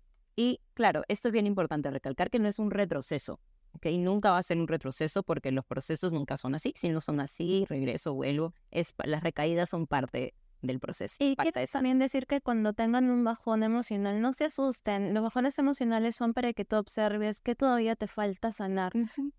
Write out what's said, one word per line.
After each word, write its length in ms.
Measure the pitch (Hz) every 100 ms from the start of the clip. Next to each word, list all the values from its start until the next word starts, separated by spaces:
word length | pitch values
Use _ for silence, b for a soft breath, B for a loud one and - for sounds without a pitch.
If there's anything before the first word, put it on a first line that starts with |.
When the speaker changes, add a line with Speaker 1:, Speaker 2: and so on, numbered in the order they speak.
| _ _ _ -
Speaker 1:
Y, 240 | 240 247 _
claro, 280 | - 214 160 -
esto 200 | 208 240
es 40 |
bien 160 | 220 208
importante 420 | 196 170 151 143
recalcar 400 | 135 135 131 180
que 80 | 240
no 80 | 208
es 140 | 202
un 100 | 208
retroceso, 680 | 196 185 147 - 147 - - _ _ _
¿ok? 140 | - 165 175
Nunca 320 | 180 208 202
va 80 | 180
a 40 |
ser 120 | 180 170
un 120 | 165
retroceso 560 | 165 131 - 151 196
porque 260 | - 151 135
los 140 | 135
procesos 480 | - - - 160 185
nunca 240 | 160 143 135
son 180 | 131
así. 180 | 147 - -
Si 140 | 175
no 100 | 160
son 180 | - 147
así, 460 | 139 - 175 190 190
regreso, 460 | 139 135 - 160
vuelvo. 400 | 135 135 147 165 - _
Es 220 | - 165
pa-, 140 | - 139
las 160 | 151
recaídas 460 | 170 - 156 170 175
son 180 | 170 160
parte 460 | 143 127 123 127 - _ -
del 160 | 131 127
proceso, 380 | - - - -
Speaker 2:
Y 140 | 285 277
Speaker 1:
parte 160 | 320
Speaker 2:
quiero 80 | -
Speaker 1:
de 60 | 254
sanar. 120 | 269
Speaker 2:
también 160 | 254 262
decir 280 | 262 269 254
que 140 | 285
cuando 320 | - 233 214
tengan 380 | 208 226 247 254
un 140 | 247
bajón 400 | 233 226 - 220
emocional, 560 | 220 233 240 202 202 208
no 120 | 240
se 120 | 262
asusten. 680 | 311 - 269 247 220 202 202
Los 120 | 208
bajones 340 | 220 247 262 285
emocionales 560 | 277 277 233 226 226
son 200 | 226 233
para 180 | 233 247
que 120 | 233
tú 120 | 247 214
observes 640 | 208 - 214 214 214 214
qué 160 | - 240
todavía 400 | 269 247 226 226
te 100 | 208
falta 460 | - 208 190 226
sanar, 400 | - 196 190 185 233
Speaker 1:
Ujú. 360 | 226 - 285